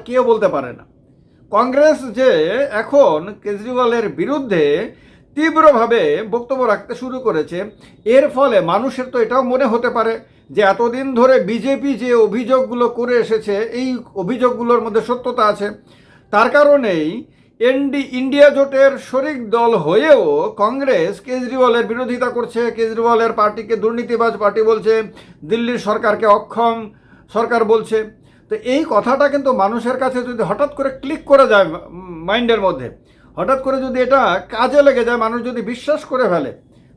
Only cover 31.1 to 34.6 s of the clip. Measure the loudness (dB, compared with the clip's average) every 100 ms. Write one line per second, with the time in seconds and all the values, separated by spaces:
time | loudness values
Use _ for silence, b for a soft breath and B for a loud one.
31.1 | -6 2 4 6 6 4 -2 -14 -18 -16
32.1 | -10 -4 -2 0 0 0 -2 -8 -14 _
33.1 | b b -6 -2 -2 -2 -4 -2 -2 2
34.1 | 2 2 -2 -4 -2